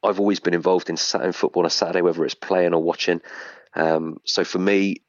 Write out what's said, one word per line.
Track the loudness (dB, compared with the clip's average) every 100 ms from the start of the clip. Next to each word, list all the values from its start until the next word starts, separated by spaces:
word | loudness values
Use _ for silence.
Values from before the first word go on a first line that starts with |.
I've | 0 0
always | 0 0
been | 0
involved | 0 2 0 0
in | -4
Sat-, | -2 -2 -2
in |
football | 0 -2 0
on | 0
a |
Saturday, | 0 0 2
whether | 2 2
it's | -2 -4
playing | -2 2 4 2
or |
watching. | 0 -2 -2 -2 -4 -18 -18 -20 -12
Um, | -2 2 2 -2 -8
so | -6 -2
for | -2 0
me | 2 2 2 -2